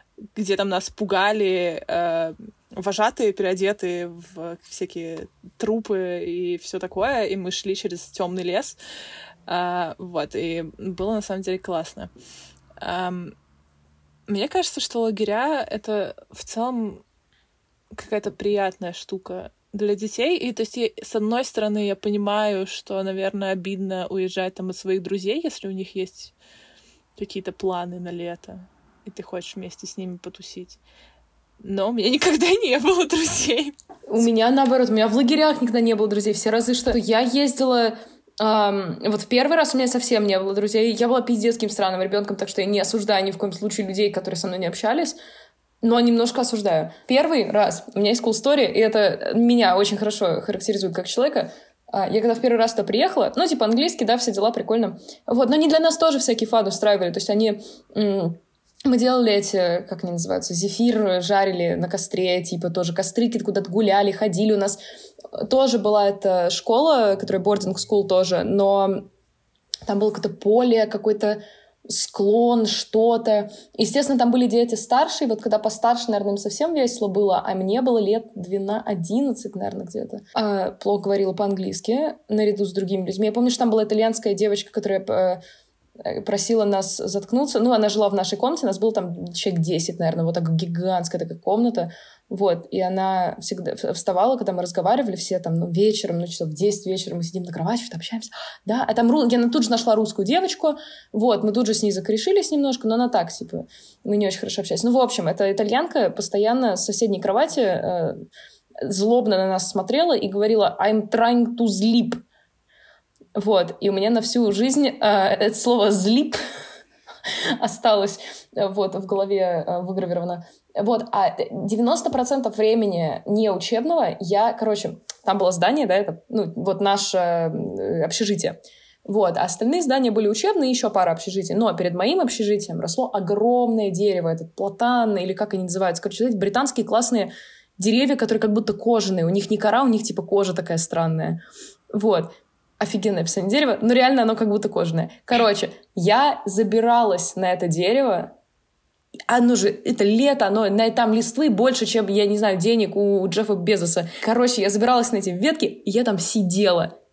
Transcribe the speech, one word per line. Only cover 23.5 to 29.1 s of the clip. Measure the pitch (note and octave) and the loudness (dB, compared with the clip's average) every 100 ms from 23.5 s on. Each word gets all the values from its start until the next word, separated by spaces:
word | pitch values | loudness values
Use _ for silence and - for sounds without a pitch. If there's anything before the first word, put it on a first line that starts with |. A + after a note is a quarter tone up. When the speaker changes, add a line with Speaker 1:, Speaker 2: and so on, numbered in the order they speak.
Speaker 1:
обидно | F#3+ F#3 F#3+ F#3+ F#3 F3 | -4 -6 -6 -6 -6 -6
уезжать | F#3+ F#3 F#3+ F#3 F#3 | -4 -4 -4 -6 -6
там | F#3 | -10
от | F3+ | -8
своих | F#3+ F#3+ | -4 -4
друзей, | F3 G3 F#3+ D4 | -2 -4 -4 -4
если | E4 - G3 | -4 -8 -8
у | |
них | F#3+ F#3+ F#3+ | -8 -8 -8
есть | F#3 - - _ _ - _ _ _ _ _ - | -8 -10 -20 _ _ -20 _ _ _ _ _ -14
какие-то | G#3 F#3+ F#3 | -10 -8 -10
планы | - F#3+ F3+ F3+ F3+ | -6 -4 -4 -6 -10
на | F3 | -10
лето, | F3 F3 E3+ - F3+ F#3 _ _ _ | -8 -10 -10 -16 -20 -20 _ _ _
и | G3+ | -18